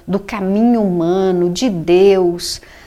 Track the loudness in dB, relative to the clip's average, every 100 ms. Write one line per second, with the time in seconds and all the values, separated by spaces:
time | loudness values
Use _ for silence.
0 | -6 -6 -6 -6 -2 0 2 2 0 0
1 | 0 0 0 0 -2 -2 -4 -2 2 4
2 | 4 4 0 -2 -8 -12 -16 -20